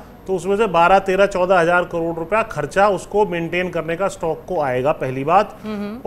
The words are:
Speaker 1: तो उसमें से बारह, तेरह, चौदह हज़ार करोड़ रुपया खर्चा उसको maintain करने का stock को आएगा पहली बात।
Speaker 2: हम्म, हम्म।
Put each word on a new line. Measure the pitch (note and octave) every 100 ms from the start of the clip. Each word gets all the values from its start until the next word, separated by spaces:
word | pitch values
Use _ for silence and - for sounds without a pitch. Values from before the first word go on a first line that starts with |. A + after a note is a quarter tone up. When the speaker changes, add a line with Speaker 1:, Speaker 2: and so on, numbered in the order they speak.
| - - -
Speaker 1:
तो |
उसमें | F#3+ F3 G3+
से | A3+
बारह, | E3 E3+ G3
तेरह, | G3 F3+ G3
चौदह | F#3+ F3+ F#3
हज़ार | E3 F3
करोड़ | F3 E3+ E3 E3
रुपया | E3 G#3+
खर्चा | A3 - D3 F#3+ G3+
उसको | F3+ - G3+ F3+
maintain | F3 E3 F3 F#3
करने | E3 D#3 E3
का | F#3+
stock | - E3 D#3 -
को | F3+
आएगा | C#3+ B2+ C3
पहली | D#3+ C3+ C3
बात। | C#3 F#3 G#3 -
Speaker 2:
हम्म, | G#3+ G#3
हम्म। | G3+ A3+